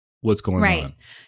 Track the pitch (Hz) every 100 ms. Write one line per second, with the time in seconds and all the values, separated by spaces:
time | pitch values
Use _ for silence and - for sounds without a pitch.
0 | _ _ 110 101 - 92 202 175 - -
1 | - -